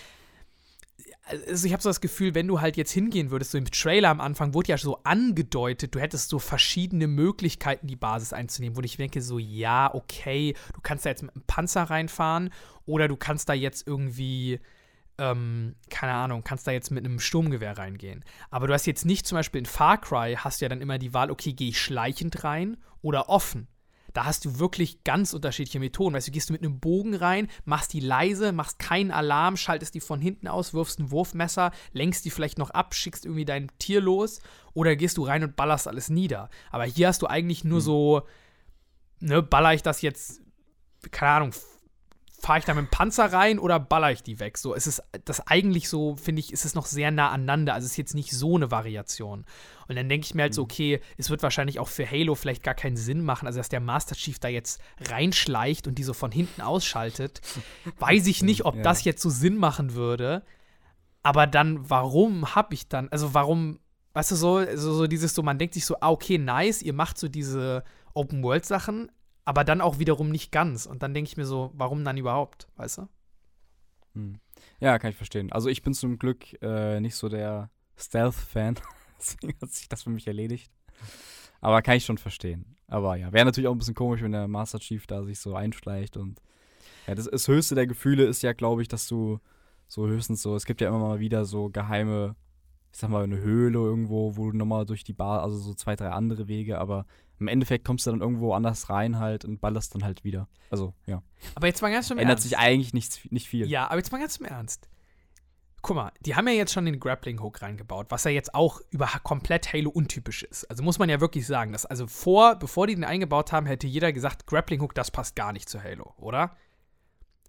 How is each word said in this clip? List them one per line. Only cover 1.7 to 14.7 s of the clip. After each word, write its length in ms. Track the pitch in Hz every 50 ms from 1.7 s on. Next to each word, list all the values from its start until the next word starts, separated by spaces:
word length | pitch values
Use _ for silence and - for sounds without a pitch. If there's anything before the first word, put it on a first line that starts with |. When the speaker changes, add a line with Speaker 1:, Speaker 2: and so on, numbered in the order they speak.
| 185
Speaker 1:
hab 80 | -
so 80 | - 202
das 120 | 170 -
Gefühl, 320 | - 175 - - 190 185 151
wenn 120 | 165 170
du 140 | 185 190 156
halt 160 | 160 160 151
jetzt 140 | 160 147 -
hingehen 380 | - 190 208 233 208 180 147 127
würdest, 200 | 135 131 139 -
so 60 | -
im 120 | 139 127 -
Trailer 400 | - - - 160 180 214 202 165
am 120 | 151 151
Anfang 320 | 131 143 143 - 151 143 135
wurde 160 | 165 180 -
ja 80 | 151
so 220 | 135 147 143 - - _
angedeutet, 880 | 147 180 220 254 247 185 160 139 - - 123 123 123 123 - 151 127 -
du 60 | 131
hättest 300 | 143 156 - 127 - -
so 100 | 156 135
verschiedene 680 | - - 147 - - - - 180 180 180 185 165 156
Möglichkeiten, 800 | 151 143 143 156 190 202 - 202 156 - - - 143 135 - -
die 80 | 139 131
Basis 380 | 127 117 110 110 113 113 - -
einzunehmen, 440 | - 123 113 - - 123 120 113
wo 40 | 127
ich 160 | 123 120 -
denke 240 | - 139 135 - 143
so, 160 | 123 123 123
"Ja, 560 | 117 110 107 107 110 113 113 120 127 139 139 -
okay, 600 | 127 - - - - - 135 135 143 151 147 135 - - - -
du 80 | -
kannst 240 | - - 151 139 -
da 40 | 143
jetzt 140 | 131 - 143
mit 120 | - -
einem 80 | - -
Panzer 380 | - - 165 170 170 - 190 170
reinfahren 680 | 165 160 160 160 160 - - 160 160 160 170 180 - - - - - - - -
oder 220 | - 156 156 156
du 80 | 147 139
kannst 320 | - - - 151 151 - -
da 40 | 143
jetzt 340 | 131 135 135 - - -
irgendwie, 720 | 147 147 135 139 131 120 127 131 131 131 127 127 127 123 127 - -